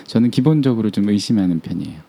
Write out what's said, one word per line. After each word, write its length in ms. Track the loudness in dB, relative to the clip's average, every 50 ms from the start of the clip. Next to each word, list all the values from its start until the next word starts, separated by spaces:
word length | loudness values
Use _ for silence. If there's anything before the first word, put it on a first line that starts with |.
| -10
저는 240 | -4 0 0 0 2
기본적으로 600 | 2 2 2 2 4 2 2 2 0 0 0 -2
좀 180 | 0 0 0 2
의심하는 500 | 0 0 0 0 0 0 2 0 0 -2
편이에요. 380 | -4 -6 -8 -8 -8 -10 -12 -16 -20